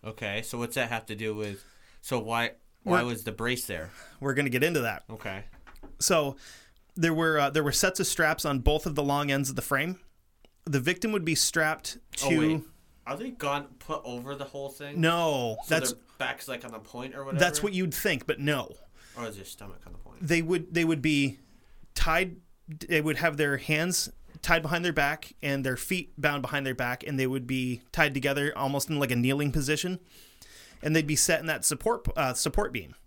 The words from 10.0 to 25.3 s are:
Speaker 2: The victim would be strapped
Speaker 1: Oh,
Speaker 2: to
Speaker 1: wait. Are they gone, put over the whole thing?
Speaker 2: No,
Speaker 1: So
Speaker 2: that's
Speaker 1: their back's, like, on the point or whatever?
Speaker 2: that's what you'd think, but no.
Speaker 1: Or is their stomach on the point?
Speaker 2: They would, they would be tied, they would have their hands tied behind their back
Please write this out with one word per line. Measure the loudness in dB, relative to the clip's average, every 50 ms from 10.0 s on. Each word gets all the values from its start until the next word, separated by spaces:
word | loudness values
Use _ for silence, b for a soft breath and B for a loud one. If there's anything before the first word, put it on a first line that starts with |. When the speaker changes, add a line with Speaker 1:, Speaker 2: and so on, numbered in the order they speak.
| -12 -20 _ _ _ _ _ _ -20 -20 _ _ _
Speaker 2:
The | 0 0 0
victim | 2 2 0 0 0 0
would | 0 0 0
be | 0 2
strapped | 2 2 2 2 2 2 2 0 -2 -6 -12 -12 -12 -16 -14 -8 -2 2
Speaker 1:
Oh, | 4
Speaker 2:
to | 4 4
Speaker 1:
wait. | 4 4 2 0 -2 -6 -16 -20 -20 _ -20 -18 _
Are | -8 -8 -6
they | -6 -10
gone, | -8 -4 -2 -2 -2 -2 -4 -8 -16 -20
put | -10 -8 -8 -8 -6
over | -8 -10 -8 -8 -8 -8
the | -8 -10
whole | -10 -8 -10 -10 -10
thing? | -10 -12 -14 -8 -2 2
Speaker 2:
No, | 4 4 4 4 2 2 2 2 0 -2 -4 -6 -2
Speaker 1:
So | 0 2
Speaker 2:
that's | 2 2 0
Speaker 1:
their | -4 -6 -12 -20 -10 -6
back's, | -4 -4 -4 -6 -8 -10
like, | -10 -8 -8
on | -12
the | -14 -14
point | -14 -14 -12 -12 -10 -10 -10
or | -12 -10
whatever? | -4 2 4 4
Speaker 2:
that's | 4 4 0 -2
what | 0 0
you'd | 0 0 0 -2
think, | -2 0 0 0 0 0 -2
but | -4 0
no. | 2 0 0 0 -2 -6 -10 -18 -20 -20 B B B B B -10
Speaker 1:
Or | -10 -10
is | -10
their | -12 -14
stomach | -16 -16 -16 -14 -14 -14 -14 -14 -16
on | -14
the | -14
point? | -14 -16 -12 -8 -2
Speaker 2:
They | 2 2 2 4
would, | 2 0 -2 -2 -2 0
they | 2 4
would | 4 2 2
be | 2 2 4 4 4 2 0 -4 b b b b b b b b b -12 0
tied, | 2 4 4 4 2 2 0 -4 -12 -20 -20 -20 _ _ -16 -14 -12 -4 0
they | 2 2
would | 4 2 0 2
have | 2 0 2 2
their | 2 2 2 0
hands | 0 0 2 2 2 2 0 0 -2 -2 -6 -16 -20 -20 -20 -8 0
tied | 2 2 2
behind | 2 0 -2 0 0
their | 0 2
back | 2 2 2 0 -4 -8 -16